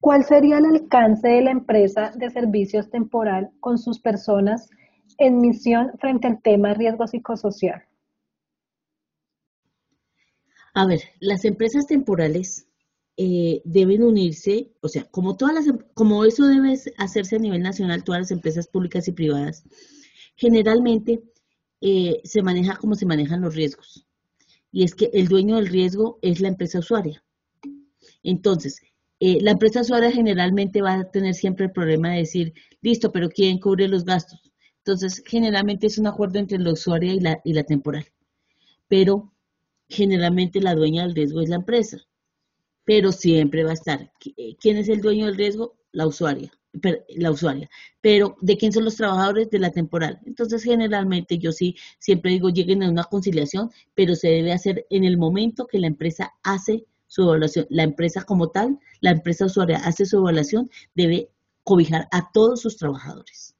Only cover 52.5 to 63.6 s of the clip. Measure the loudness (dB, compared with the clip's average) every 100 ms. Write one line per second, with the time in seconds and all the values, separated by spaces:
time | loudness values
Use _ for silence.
52.5 | 0 0 0 0 -2 -2 -4 -2 -2 -4
53.5 | -6 -8 _ _ -2 0 2 2 0 0
54.5 | -2 -2 -6 -4 0 2 2 0 0 -2
55.5 | -4 -6 -2 -2 -2 -6 -6 -12 _ -6
56.5 | -6 -2 -6 -6 _ _ 0 2 2 0
57.5 | -2 -4 -2 -2 -2 -4 -4 -4 -2 0
58.5 | -2 -4 -4 _ _ 2 2 0 -2 0
59.5 | 0 0 0 -2 -2 0 2 2 0 0
60.5 | -2 -4 -10 _ -2 0 0 -4 _ _
61.5 | _ 2 4 4 0 -2 -4 0 2 2
62.5 | 2 -6 -6 -6 -6 -10 -18 -20 -20 -20
63.5 | _